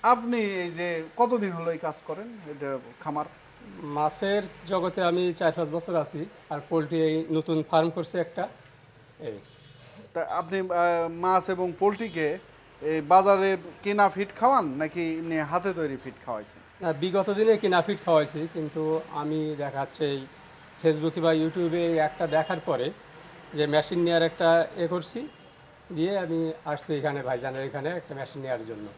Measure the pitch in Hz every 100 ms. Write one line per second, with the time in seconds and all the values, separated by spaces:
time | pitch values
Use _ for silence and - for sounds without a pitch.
0 | 220 247 233 240 208 190 175 165 175 165
1 | 160 - 240 240 202 170 165 160 160 151
2 | - 165 226 226 160 147 143 131 117 123
3 | 156 147 151 - - - 208 190 156 147
4 | 151 - 196 208 190 - 170 190 175 180
5 | 180 175 180 165 170 165 156 165 170 170
6 | 147 156 180 - - 147 143 165 151 165
7 | 160 160 160 160 156 160 156 165 165 170
8 | 156 175 170 - 196 - - - - -
9 | - - 147 101 - - - - - -
10 | - 165 160 156 165 190 185 175 175 170
11 | 165 170 180 185 180 180 185 160 196 196
12 | 226 165 151 180 - - - - 151 160
13 | 151 185 196 196 190 190 170 - 202 208
14 | 196 190 196 - 240 269 165 131 156 175
15 | 165 160 165 160 147 180 190 170 156 131
16 | 131 127 - 110 101 - - - 175 147
17 | 185 190 190 196 220 214 208 180 165 190
18 | - 160 147 156 165 170 151 160 156 160
19 | - 147 151 156 151 147 143 135 135 -
20 | 151 139 135 - - - - - 165 151
21 | 160 160 165 160 160 180 170 170 170 165
22 | 151 - 165 156 156 175 165 131 131 202
23 | - - - - - 151 147 151 - 175
24 | 170 170 165 - 165 170 160 - 170 175
25 | 156 233 294 - - - - - - 160
26 | 175 202 175 165 160 160 151 147 - 147
27 | 147 139 127 127 131 131 135 139 143 175
28 | - 139 131 143 131 123 110 107 104